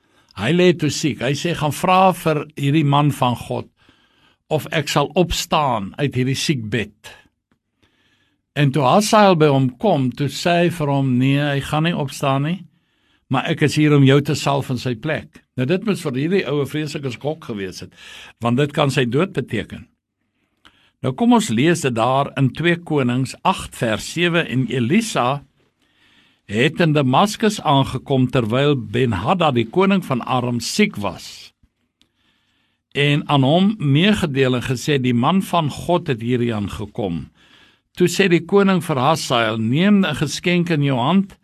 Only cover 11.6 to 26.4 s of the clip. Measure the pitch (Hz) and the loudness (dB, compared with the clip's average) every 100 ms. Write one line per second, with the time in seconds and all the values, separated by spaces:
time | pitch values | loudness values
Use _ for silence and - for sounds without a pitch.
11.6 | 135 151 165 160 139 - 143 135 143 185 | -4 -2 -2 -2 -6 -4 -2 0 -2 -6
12.6 | - _ _ _ _ _ - 135 - 151 | -10 _ _ _ _ _ -4 -4 -2 0
13.6 | 147 151 151 147 131 143 147 151 147 139 | 0 2 4 6 6 4 2 -4 -2 -2
14.6 | 131 123 127 113 151 135 - - _ - | -4 -6 -6 -6 -6 -8 -10 -20 _ -6
15.6 | 127 185 220 175 156 127 156 196 143 147 | -2 -2 -2 -4 -4 -4 0 0 0 -2
16.6 | 127 151 151 160 131 113 139 160 - 107 | -2 -4 -6 -6 -8 -8 -8 -8 -8 -8
17.6 | 95 85 - - - - - - 117 123 | -8 -10 -18 -20 -20 -20 -20 -2 0 2
18.6 | 147 143 143 139 123 131 190 - - 110 | 0 0 0 0 0 0 -2 -4 -6 -6
19.6 | 85 98 - _ _ _ _ _ _ _ | -8 -14 -18 _ _ _ _ _ _ _
20.6 | - _ _ - 123 131 240 240 220 214 | -20 _ _ -8 -6 0 2 4 2 0
21.6 | 156 170 139 113 120 135 143 - 131 - | 2 2 -2 0 0 0 -2 0 -2 0
22.6 | 165 170 170 151 123 127 131 - 175 190 | -2 -2 -2 -2 0 -2 -4 -4 -2 -2
23.6 | - - 117 104 - 160 175 165 151 127 | -6 -6 -4 -4 -6 -2 0 0 -2 -4
24.6 | 123 135 117 208 226 147 123 139 - _ | -2 -2 0 0 0 -2 -2 -2 -8 _
25.6 | _ _ _ _ _ _ _ _ | _ _ _ _ _ _ _ _